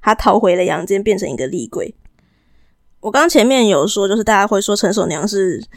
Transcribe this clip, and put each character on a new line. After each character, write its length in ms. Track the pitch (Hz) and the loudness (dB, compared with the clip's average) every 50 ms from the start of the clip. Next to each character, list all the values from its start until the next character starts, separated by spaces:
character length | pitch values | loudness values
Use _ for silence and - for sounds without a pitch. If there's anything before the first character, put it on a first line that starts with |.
她 120 | - 202 226 | -2 -2 -2
逃 240 | - - 233 190 214 | 0 2 2 2 4
回 160 | 220 185 175 | 4 2 2
了 100 | 180 180 | 2 0
阳 200 | 185 165 156 170 | -2 -2 -4 -2
间， 160 | 185 196 196 | -2 -2 -2
变 140 | 208 220 202 | 0 0 -2
成 140 | 196 202 143 | -2 -2 -8
一 80 | 135 113 | -6 -6
个 80 | 131 | -8
厉 220 | 131 - - 117 - | -6 -6 -8 -8 -8
鬼。 280 | - - 82 - - _ _ - _ _ _ _ _ _ _ _ _ _ _ _ _ _ _ _ _ _ | -8 -8 -8 -8 -10 _ _ -20 _ _ _ _ _ _ _ _ _ _ _ _ _ _ _ _ _ _
我 120 | - 214 | -10 -2
刚 180 | 202 277 311 339 | 2 2 2 4
前 160 | 330 277 214 | 4 4 4
面 220 | 247 269 262 226 208 | 4 4 4 4 4
有 180 | 185 139 147 208 | 2 2 0 0
说， 200 | - 208 196 196 | -2 -2 -2 0
就 100 | 202 226 | 0 -2
是 60 | 208 | 0
大 100 | 220 214 | 2 2
家 120 | 196 202 | 2 2
会 140 | 208 214 196 | 2 0 -2
说 160 | 196 - 208 | 0 0 -2
陈 160 | 202 - 180 | 0 0 0
守 140 | - - - | 0 0 -2
娘 200 | 170 151 156 - | -4 -4 -4 -4
是 380 | 208 202 196 190 185 156 - - - - | -4 -2 -2 -2 -2 -2 -6 -10 -14 -20